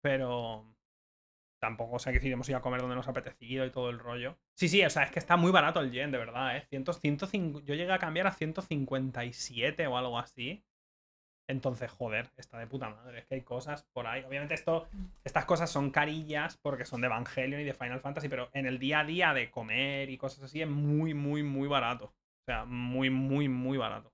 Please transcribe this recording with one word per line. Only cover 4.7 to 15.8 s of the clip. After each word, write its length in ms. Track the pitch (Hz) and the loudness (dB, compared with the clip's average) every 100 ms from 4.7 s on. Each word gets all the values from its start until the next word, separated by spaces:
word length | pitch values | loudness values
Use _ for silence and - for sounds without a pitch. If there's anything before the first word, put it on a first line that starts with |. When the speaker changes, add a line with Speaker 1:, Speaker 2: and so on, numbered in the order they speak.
| 190 | 6
Speaker 1:
o 60 | 175 | 6
sea, 140 | 156 | 6
es 80 | 139 | 2
que 80 | - | 0
está 160 | - 175 | 4 6
muy 160 | 170 | 8
barato 280 | 185 151 165 | 8 6 4
el 120 | 139 | 0
yen, 180 | 123 147 | -2 -2
de 80 | 131 | -2
verdad, 380 | 117 117 131 127 | -4 -4 -2 -2
¿eh? 60 | - | -6
Cientos, 300 | 135 135 175 | -6 -4 0
ciento 260 | 147 147 190 | 2 2 0
cinco, 340 | 208 170 147 | 0 -2 -4
yo 140 | 143 | -4
llegué 180 | 147 180 | -2 2
a 60 | 185 | 2
cambiar 280 | 170 156 190 | 2 2 2
a 60 | |
ciento 300 | 180 160 160 | 2 -4 -4
cincuenta 600 | 185 151 135 135 131 123 | -2 0 0 0 -2 -4
y 80 | 123 | -6
siete 540 | 120 - 120 127 - 156 | -6 -8 0 0 2 0
o 100 | 123 | 2
algo 220 | 127 117 | 0 -2
así. 460 | 120 - 123 110 _ _ _ _ _ _ _ _ - | -6 -6 -6 -6 _ _ _ _ _ _ _ _ -6
Entonces, 420 | 135 131 120 120 | -2 0 -2 -8
joder, 400 | - 120 107 120 - | -6 -2 -2 -2 -12
está 220 | - 120 | -18 -14
de 80 | 117 | -8
puta 220 | 135 113 | -8 -8
madre. 300 | 107 123 120 | -10 -16 -18
Es 60 | - | -8
que 80 | 135 | -8
hay 60 | |
cosas 420 | - 123 143 147 _ | -6 -8 -6 -10 _
por 140 | - 113 | -8 -4
ahí. 180 | 127 | -6
Obviamente 300 | 131 139 147 | -6 -6 -4
esto, 340 | 156 - 165 165 | -4 0 0 0
Speaker 2:
Mm. 120 | - - - | -10 -10 -10
Speaker 1:
estas 200 | - - | -2 0
cosas 260 | - 165 170 | 2 2 2
son 200 | 147 | 2